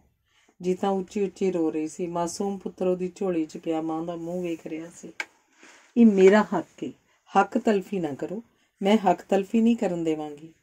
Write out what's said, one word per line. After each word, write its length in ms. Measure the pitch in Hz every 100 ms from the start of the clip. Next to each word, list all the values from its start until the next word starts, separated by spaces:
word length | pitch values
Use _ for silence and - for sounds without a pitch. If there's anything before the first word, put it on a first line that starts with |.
| _ _ _ _ _ _
ਜੀਤਾਂ 280 | 180 180 202
ਉੱਚੀ 340 | 190 185 208
ਉੱਚੀ 260 | 190 - 190
ਰੋ 200 | 175 160
ਰਹੀ 180 | 156 156
ਸੀ। 180 | - 175
ਮਾਸੂਮ 520 | 170 170 - 202 196
ਪੁੱਤਰ 280 | 190 - 185
ਉਹਦੀ 260 | 180 180
ਝੋਲੀ 320 | - 190 170 156
'ਚ 120 | 175
ਪਿਆ 220 | 165 160
ਮਾਂ 220 | 160 160
ਦਾ 140 | 170 170
ਮੂੰਹ 260 | 165 180
ਵੇਖ 240 | 175 165 175
ਰਿਹਾ 240 | 160 170 -
ਸੀ। 160 | 170 - - _ _ _ - - _ 240
"ਇਹ 100 | 226
ਮੇਰਾ 380 | 190 190 214 208 -
ਹੱਕ 260 | - -
ਏ, 80 | - - _ _ _ 196
ਹੱਕ 180 | 196 233
ਤਲਫੀ 400 | 226 202 - 196
ਨਾ 160 | 151
ਕਰੋ, 280 | 131 151 202 - _ _ _
ਮੈਂ 160 | 196 214
ਹੱਕ 240 | 190 175
ਤਲਫੀ 380 | - 196 190 226
ਨਹੀਂ 160 | 226 233
ਕਰਨ 280 | 196 175
ਦੇਵਾਂਗੀ," 500 | 160 156 151 147 160 _